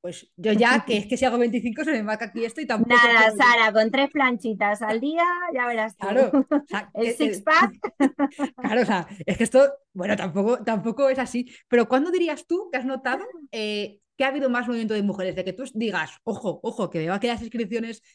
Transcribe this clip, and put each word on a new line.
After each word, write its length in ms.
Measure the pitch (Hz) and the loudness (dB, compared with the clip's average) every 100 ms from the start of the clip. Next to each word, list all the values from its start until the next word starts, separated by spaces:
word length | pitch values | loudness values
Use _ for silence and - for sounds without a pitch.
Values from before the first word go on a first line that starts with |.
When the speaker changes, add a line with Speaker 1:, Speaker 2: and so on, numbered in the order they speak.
Speaker 1:
pues 300 | 175 - - - | -14 -14 -18 -4
yo 160 | 214 | 0
ya, 300 | 214 233 233 - | 4 4 4 2
que 120 | 214 | -2
es 100 | 202 | -2
que 100 | 247 | 0
si 80 | 254 | 2
hago 120 | 240 | 2
veinticinco 460 | 240 233 233 226 | 0 0 -4 -4
se 80 | 311 | -2
me 100 | 254 | -2
marca 220 | 214 214 226 | -2 -6 -6
aquí 180 | 226 226 | -6 -6
esto 160 | 311 | -6
y 60 | 277 | -4
tampoco 220 | 220 233 | 0 4
Speaker 2:
Nada, 420 | 247 240 233 220 | 6 8 6 6
Speaker 1:
quiero 0 | |
yo". 40 | 208 | 6
Speaker 2:
Sara, 280 | 196 233 226 | 4 6 4
con 180 | 214 220 | 4 2
tres 180 | 262 277 | 2 0
planchitas 680 | 302 254 240 233 202 208 208 | 2 0 0 -4 -2 -2 0
al 180 | 214 226 | -2 -2
día 240 | 277 330 349 349 349 | -2 0 0 0 -4
ya 120 | 254 240 | -4 -2
verás 280 | 226 220 - | -2 -4 -6
tú. 80 | 190 | 0
Speaker 1:
Claro, 240 | 233 240 277 - | 2 4 2 2
o 180 | 294 - | -2 -2
sea, 220 | 202 214 | -6 -6
Speaker 2:
<laughs> 40 | |
El 100 | - 233 | -4 -2
Speaker 1:
que, 60 | |
Speaker 2:
six 240 | 233 285 196 | 0 -2 0
Speaker 1:
eh, 40 | |
Speaker 2:
pack. 280 | 311 320 370 - - - | 2 4 4 0 -10 0
Speaker 1:
<laughs> 560 | 269 - 277 - 285 - | 0 2 -4 -2 -8 -4
claro, 200 | 214 226 | 0 2
o 40 | 214 | 2
sea, 220 | 190 165 202 165 | 0 -2 -8 -4
es 120 | 185 | -2
que 60 | 226 | 2
esto, 260 | 262 277 277 _ | 6 4 2 _
bueno, 220 | 185 190 208 | -8 -4 -2
tampoco, 460 | 190 170 202 240 | -2 -2 0 0
tampoco 460 | 220 220 226 226 269 | -2 -2 -2 0 0
es 80 | 262 | 0
así, 320 | 247 240 247 - _ | -2 -6 -8 -14 _
pero 180 | 240 226 | 2 4
¿cuándo 240 | 262 339 | 2 2
dirías 340 | 359 339 294 - | 0 -2 -4 -4
tú 240 | 359 415 | -4 -4
que 60 | 262 | -6
has 80 | 262 | -4
notado, 380 | 262 262 349 453 349 285 | -4 -4 -4 -6 -16 -12
eh, 480 | 226 214 208 208 - _ - | -8 -4 -4 -8 -12 _ -2
que 80 | 269 | -2
ha 40 | |
habido 200 | 285 269 | 0 -2
más 180 | 240 233 | -2 -2
movimiento 260 | 233 220 214 | -4 -2 -2
de 80 | |
mujeres? 320 | 202 196 185 185 | -2 -2 -4 -4
De 100 | 185 | -8
que 80 | |
tú 100 | 185 262 | -8 -10
digas, 380 | 220 226 175 156 - | -6 -4 -4 -6 -8
"Ojo, 360 | - 202 208 - | -10 -6 -6 -6
ojo, 260 | 233 226 175 | -8 -6 -6
que 100 | 170 | -4
veo 140 | 160 | -4
aquí 140 | 196 240 | -2 -2
las 140 | 233 | -4
inscripciones 600 | 226 233 202 226 226 226 _ | -6 -6 -6 -6 -8 -12 _